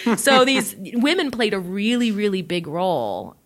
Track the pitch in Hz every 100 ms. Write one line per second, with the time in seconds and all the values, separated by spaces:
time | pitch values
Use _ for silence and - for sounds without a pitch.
0 | 233 208 277 262 269 262 208 - 185 240
1 | 285 359 294 233 214 196 180 196 214 240
2 | 240 202 208 190 165 175 151 165 185 151
3 | 110 92 92 -